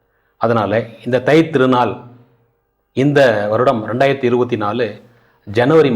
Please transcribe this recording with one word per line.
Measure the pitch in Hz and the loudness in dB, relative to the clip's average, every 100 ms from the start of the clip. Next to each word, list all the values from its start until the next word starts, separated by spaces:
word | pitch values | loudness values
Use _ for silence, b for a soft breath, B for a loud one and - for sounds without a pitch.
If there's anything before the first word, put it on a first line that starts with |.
| _ _ _ _ | _ _ _ _
அதனால | 113 117 98 110 117 - | -2 0 0 -2 -4 -10
இந்த | 123 123 139 | -4 -2 2
தை | 156 160 | 2 2
திருநாள் | 135 127 123 117 95 - - _ _ _ _ _ _ _ - | 0 2 2 0 -4 -14 -20 _ _ _ _ _ _ _ -2
இந்த | 139 143 131 107 104 | 0 4 4 2 -2
வருடம் | 110 127 117 107 | 0 0 -2 -4
ரெண்டாயிரத்தி | 113 139 135 120 | -2 -2 0 0
இருபத்தி | 120 117 117 | 0 -2 -4
நாலு | 104 117 113 104 - b b b - | -4 -4 -6 -8 -20 b b b -6
ஜனவரி | 104 123 160 143 | -2 2 4 2